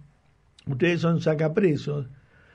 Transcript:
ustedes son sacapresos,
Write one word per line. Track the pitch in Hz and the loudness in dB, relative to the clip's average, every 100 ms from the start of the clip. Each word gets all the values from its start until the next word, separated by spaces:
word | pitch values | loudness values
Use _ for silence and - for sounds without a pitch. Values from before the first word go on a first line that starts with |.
| - _ _ _ _ _ - | -18 _ _ _ _ _ -8
ustedes | 135 165 170 | 0 2 2
son | 165 165 | 0 0
sacapresos, | - 151 156 160 196 165 - 147 135 - _ _ - | 0 0 0 2 2 2 -2 -6 -8 -14 _ _ -20